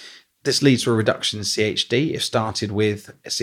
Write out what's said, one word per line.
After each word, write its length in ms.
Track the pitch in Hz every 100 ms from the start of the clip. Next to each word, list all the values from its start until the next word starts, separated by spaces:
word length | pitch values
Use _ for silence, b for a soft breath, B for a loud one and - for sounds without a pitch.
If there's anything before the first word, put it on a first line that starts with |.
| B B B _
This 200 | 139 127
leads 220 | 139 123
to 80 | -
a 20 |
reduction 460 | 113 110 - - 107
in 40 |
C 200 | 98 -
H 240 | 107 - -
D 260 | 123 156
if 80 | -
started 480 | - 123 110 110 107
with, 420 | 104 107 104 - - - -